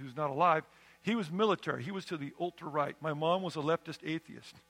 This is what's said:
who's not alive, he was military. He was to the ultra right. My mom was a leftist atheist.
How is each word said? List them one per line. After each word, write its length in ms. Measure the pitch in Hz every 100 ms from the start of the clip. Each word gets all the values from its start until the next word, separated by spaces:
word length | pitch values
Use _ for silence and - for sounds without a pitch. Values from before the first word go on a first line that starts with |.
who's 140 | 135 135
not 140 | 147
alive, 360 | 139 175 160 - - - -
he 120 | - 233
was 160 | 160
military. 520 | 180 220 175 - 127
He 80 | 127
was 120 | 190 -
to 120 | 165
the 160 | 139 -
ultra 280 | 175 - 165
right. 280 | 147 143 -
My 140 | 156
mom 280 | 147 160 185
was 140 | 180 156
a 40 |
leftist 400 | 147 165 - 151
atheist. 520 | - 160 - 120 - -